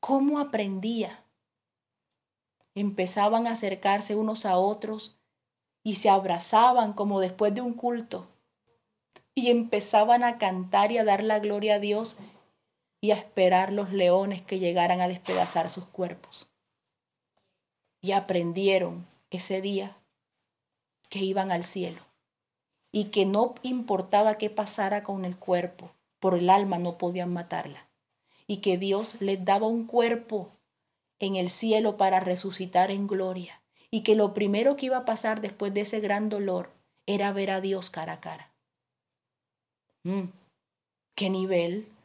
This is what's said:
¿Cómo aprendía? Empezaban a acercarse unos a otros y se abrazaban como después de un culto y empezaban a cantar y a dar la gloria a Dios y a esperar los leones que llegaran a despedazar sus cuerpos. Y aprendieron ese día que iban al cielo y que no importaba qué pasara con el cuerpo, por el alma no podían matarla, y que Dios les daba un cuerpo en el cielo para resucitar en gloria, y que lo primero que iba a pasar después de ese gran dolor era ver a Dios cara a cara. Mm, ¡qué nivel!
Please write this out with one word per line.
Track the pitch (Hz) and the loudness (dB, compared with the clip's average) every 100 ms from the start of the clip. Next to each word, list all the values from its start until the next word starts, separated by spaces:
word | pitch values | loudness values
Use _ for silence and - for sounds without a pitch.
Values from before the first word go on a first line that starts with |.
¿Cómo | - 269 277 294 | 0 2 2 0
aprendía? | 285 226 202 196 208 233 202 - _ _ _ _ _ _ _ _ _ _ _ _ _ _ _ - | -2 -4 -4 -4 -6 -4 -6 -8 _ _ _ _ _ _ _ _ _ _ _ _ _ _ _ -4
Empezaban | 202 202 185 208 202 226 233 | -4 -2 -2 2 2 2 0
a | |
acercarse | 226 202 190 196 202 208 214 | -2 -4 -2 0 0 0 -2
unos | 220 220 208 | -2 -2 0
a | 180 | 2
otros | 190 214 214 220 - _ _ _ _ _ _ _ | 2 0 -6 -8 -12 _ _ _ _ _ _ _
y | - 196 | -2 2
se | 220 | 6
abrazaban | 196 190 170 - 220 240 254 220 | 6 4 -2 2 6 6 6 2
como | 208 208 196 | -2 -2 0
después | 185 185 208 | -2 0 0
de | 202 | 0
un | 247 | -6
culto | 233 240 240 233 185 175 _ _ _ _ _ _ _ _ _ _ - | -4 -4 -4 -6 -12 -14 _ _ _ _ _ _ _ _ _ _ -2
y | 240 | 2
empezaban | 240 233 208 202 214 214 240 | 2 2 -2 2 4 6 6
a | 240 233 | 4 0
cantar | 196 185 185 196 208 | -2 -2 -2 2 2
y | 233 | 2
a | 214 | 2
dar | 196 | 2
la | 214 214 | 2 0
gloria | 208 208 214 208 | 0 -2 2 2
a | |
Dios | 202 208 226 - - _ _ _ _ _ _ _ | 2 -2 -4 -10 -20 _ _ _ _ _ _ _
y | 208 | 2
a | 208 | 2
esperar | - - 185 180 190 | 0 2 6 6 2
los | 202 196 | -2 -2
leones | 196 180 180 196 190 | 2 4 4 2 -6
que | 185 190 | -6 -4
llegaran | 180 175 175 180 | 0 2 2 2
a | 180 | 0
despedazar | 180 - 185 180 - 170 | -2 -4 -2 0 0 -2
sus | 185 180 | -4 -10
cuerpos. | - 180 - - - - _ _ _ _ _ _ _ _ _ _ _ _ _ _ _ | -8 -8 -8 -16 -18 -18 _ _ _ _ _ _ _ _ _ _ _ _ _ _ _
Y | 180 | -2
aprendieron | 196 196 185 170 170 196 190 175 170 175 _ _ | -2 0 -2 0 0 2 2 0 -6 -16 _ _
ese | 185 - 190 | -8 -6 -4
día | 190 196 196 196 _ _ _ _ _ _ _ _ _ _ _ | -4 -4 -6 -16 _ _ _ _ _ _ _ _ _ _ _
que | 196 | -4
iban | 190 190 190 | -2 0 0
al | 175 175 | 0 -2
cielo | 196 180 170 - _ _ _ _ _ _ _ _ | -2 -6 -10 -20 _ _ _ _ _ _ _ _
y | - 208 | -4 -2
que | 208 190 | 2 2
no | 196 240 240 | 4 0 -2
importaba | 254 254 233 196 185 202 214 214 | -6 -6 -2 -4 2 4 4 2
qué | 214 | -4
pasara | 214 208 - 196 208 | -4 -6 -4 -2 -2
con | 202 196 185 | -4 -6 -6
el | 180 | -8
cuerpo, | - 180 180 - 175 _ _ _ | -2 0 0 -10 -20 _ _ _
por | 190 180 | 0 2
el | 175 | 6
alma | 190 196 175 | 4 4 -2
no | 175 170 | -4 -4
podían | 175 180 175 | -4 -4 -4
matarla, | 175 170 165 160 151 - _ _ _ _ _ _ | -6 -6 -8 -10 -14 -20 _ _ _ _ _ _
y | 202 | -4
que | 202 180 | 0 0
Dios | 196 196 220 - | 0 -2 -2 -6
les | 196 196 | -2 -2
daba | 180 196 220 | 2 2 2
un | 233 226 | -2 -2
cuerpo | 233 233 233 - 214 175 _ _ _ _ _ _ _ | 2 2 0 -4 -8 -8 _ _ _ _ _ _ _
en | 196 190 | -4 -2
el | 180 | -2
cielo | - 226 214 220 208 | -2 2 2 2 2
para | 190 185 | 2 2
resucitar | 185 180 196 180 185 185 190 | 0 -4 -4 -8 -2 2 2
en | 196 202 | 0 -4
gloria, | 190 185 185 175 - _ _ _ | -4 -4 -6 -12 -18 _ _ _
y | 220 | -4
que | 220 214 | 4 4
lo | 208 | 4
primero | 208 202 202 254 277 | 0 0 2 2 2
que | 262 | -2
iba | 262 | -2
a | 254 | -2
pasar | 220 226 214 | -4 -2 -4
después | 208 202 202 | -6 -6 -4
de | 196 | -2
ese | 208 220 | -2 -4
gran | 208 202 214 | -4 -4 -4
dolor | 208 196 180 175 _ _ _ - | -4 -4 -4 -6 _ _ _ -6
era | 196 196 | -2 -2
ver | 196 196 | -2 -2
a | 190 | -2
Dios | 190 190 180 | -2 -4 -6
cara | - 160 | -10 -10
a | 160 | -10
cara. | 165 160 - _ _ _ _ _ _ _ _ _ _ _ _ _ _ _ | -12 -16 -18 _ _ _ _ _ _ _ _ _ _ _ _ _ _ _
Mm, | 175 196 180 - _ _ _ _ _ _ _ - | -6 -4 -6 -12 _ _ _ _ _ _ _ -6
¡qué | 196 | -4
nivel! | 190 190 185 170 190 220 _ | -2 0 0 0 -4 -10 _